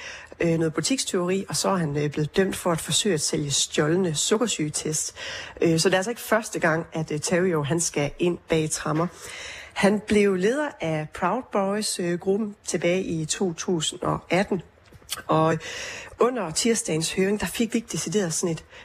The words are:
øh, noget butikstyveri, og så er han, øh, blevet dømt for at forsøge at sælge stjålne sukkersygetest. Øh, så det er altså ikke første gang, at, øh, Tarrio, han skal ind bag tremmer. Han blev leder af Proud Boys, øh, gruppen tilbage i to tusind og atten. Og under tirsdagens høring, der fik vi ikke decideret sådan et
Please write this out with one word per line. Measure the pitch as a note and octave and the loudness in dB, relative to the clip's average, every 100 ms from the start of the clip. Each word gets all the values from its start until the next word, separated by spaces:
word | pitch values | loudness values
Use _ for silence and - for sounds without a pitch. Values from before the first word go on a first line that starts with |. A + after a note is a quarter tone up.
| - - - - | -12 -16 -12 -2
øh, | E3+ E3 | 2 2
noget | D#3+ | 0
butikstyveri, | - D#3 C4+ - F#3+ F3 G3 G3 | 0 0 0 0 0 0 0 -2
og | D3+ | -2
så | F#3+ | 0
er | F#3+ | 2
han, | D3+ C#3+ | 0 0
øh, | D3 | -2
blevet | D3+ D3+ - | 0 0 2
dømt | F#3+ - | 2 2
for | F3+ | 0
at | D#3+ | 0
forsøge | - D3 G#3+ | 0 0 2
at | D#3 | 2
sælge | - D#3+ C#3+ | 0 -2 0
stjålne | C#3 - - D3+ F3+ F3+ D3+ | 0 0 2 2 2 2 0
sukkersygetest. | - A3 A#3+ - D3+ - D#3 D#3 - - - - - - | 0 2 2 0 -2 -4 -4 -4 -4 -8 -10 -10 -10 0
Øh, | E3+ D#3+ | 4 4
så | F#3+ | 4
det | |
er | F#3 | 2
altså | G3 | 0
ikke | A#3+ | -4
første | - A3 A3 E3 | 0 0 0 0
gang, | E3+ D#3+ E3 | 2 2 -2
at, | D#3+ D#3 | -4 -4
øh, | D3+ | -4
Tarrio, | - F3 F#3 D#3 | 0 2 2 2
han | C#3+ E3+ | 0 0
skal | - D3+ C#3 - | 0 0 -2 0
ind | F3 F3 - | 0 0 0
bag | D#3+ D#3 | 0 0
tremmer. | - D#3 D3+ F3 - - - - - - | -2 -2 0 -2 -4 -16 -14 -14 -14 -10
Han | - G3 G#3 | 2 4 4
blev | - G#3 G3+ F#3 | 2 4 4 4
leder | G3+ C#4 D4 - | 2 2 -2 -2
af | D#3+ D#3 D3+ - | -2 -2 -4 -2
Proud | F3+ A#3 B3+ | 0 0 -2
Boys, | G#3 G3 G#3 G#3 - | 0 0 0 -2 -2
øh, | F3 F3 | -2 -2
gruppen | F#3+ G3+ G#3 G3+ - | 0 0 0 -8 -6
tilbage | E3+ E3+ F#3 | -2 2 0
i | F#3+ E3 D#3 | 0 -2 -2
to | - F#3+ | -2 -2
tusind | E3 - E3+ - - | -2 -2 0 -2 -2
og | D3+ D#3 - | -2 -2 0
atten. | F3 G#3 F#3 - _ - - - - - | 0 2 -2 -4 _ -20 -20 -14 -8 0
Og | D#3+ D#3+ D#3+ - - - - - - | 2 4 0 -4 -10 -10 -12 -6 0
under | A#3 B3+ E3+ | 2 2 -2
tirsdagens | D#3 A#3 A3 - D#3+ E3 | 0 2 2 0 -2 -2
høring, | - F#3+ G#3 | 0 0 0
der | F3+ | -2
fik | - A3+ | -2 0
vi | A#3 | 0
ikke | - | -2
decideret | E3 - G#3 F3 | -6 -2 0 0
sådan | - F3+ | 0 -2
et | D#3+ - - | -2 -8 -20